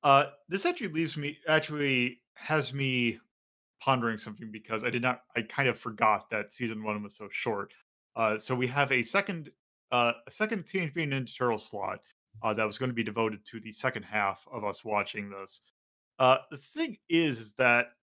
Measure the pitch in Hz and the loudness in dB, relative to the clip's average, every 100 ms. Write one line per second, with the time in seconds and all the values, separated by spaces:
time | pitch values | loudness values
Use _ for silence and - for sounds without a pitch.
0 | 147 139 143 - _ 185 339 349 202 156 | 8 8 6 -4 _ -2 0 0 -4 -2
1 | 165 151 143 147 165 156 156 151 143 131 | -2 -2 -6 -6 4 4 4 -2 2 4
2 | 123 - _ - - 156 127 135 135 127 | 2 -2 _ -16 -2 0 0 -2 0 2
3 | 120 110 _ _ _ _ _ _ - 131 | 0 -2 _ _ _ _ _ _ 2 2
4 | 117 110 113 98 113 107 - 110 120 123 | 2 -2 -8 -12 -14 -14 -6 -2 0 0
5 | 127 123 _ - 110 - 135 113 - 107 | 0 -2 _ -6 -4 0 0 0 -6 -4
6 | 110 104 - 110 104 - 120 110 107 104 | 0 0 -2 -8 -8 -6 -6 -6 -6 -6
7 | 104 - 104 - - 104 98 - _ _ | -8 -14 -12 -6 -4 -4 -6 -14 _ _
8 | _ - 113 107 - 127 127 135 135 131 | _ 0 0 0 -2 -2 0 0 2 2
9 | 117 196 196 175 151 _ _ _ _ 123 | 2 -2 -2 -6 -10 _ _ _ _ 2
10 | 120 117 - - 214 220 165 190 165 143 | 2 0 -10 -6 -4 -4 -4 -4 -4 -4
11 | 151 135 123 - 123 110 - 104 98 101 | -2 -2 -4 -2 0 0 -4 -6 -6 -6
12 | _ _ _ - 113 110 110 101 131 117 | _ _ _ -6 -2 0 0 0 -4 -2
13 | 110 107 113 104 - 113 107 107 131 120 | -2 0 0 -2 -12 -14 -14 -4 -4 -4
14 | 95 107 98 95 - 123 104 98 110 104 | -4 0 0 -2 -8 -6 -4 -6 -2 -2
15 | 101 110 101 98 98 - _ _ _ _ | 0 -4 -8 -10 -12 -16 _ _ _ _
16 | _ _ 131 131 - 143 - 294 320 208 | _ _ 6 6 2 -16 -14 -6 -6 -6
17 | _ 165 165 117 107 - 127 120 120 _ | _ 2 2 0 -8 2 6 6 4 _